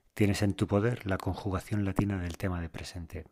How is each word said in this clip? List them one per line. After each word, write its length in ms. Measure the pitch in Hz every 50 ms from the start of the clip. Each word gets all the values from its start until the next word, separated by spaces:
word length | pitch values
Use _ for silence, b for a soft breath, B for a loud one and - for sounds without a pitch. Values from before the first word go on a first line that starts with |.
| B B B
tienes 300 | - 107 101 101 - 104
en 100 | 101 92
tu 140 | - 107
poder 400 | - 101 101 101 120 123 - -
la 100 | 98 95
conjugación 720 | 90 - 101 87 - - 101 92 90 - - 104 104 101
latina 320 | 98 95 - - 101 101 92
del 180 | 90 87 85
tema 240 | - - 95 90 87
de 80 | 85 82
presente. 560 | - - - - - 90 82 - - 78 71 -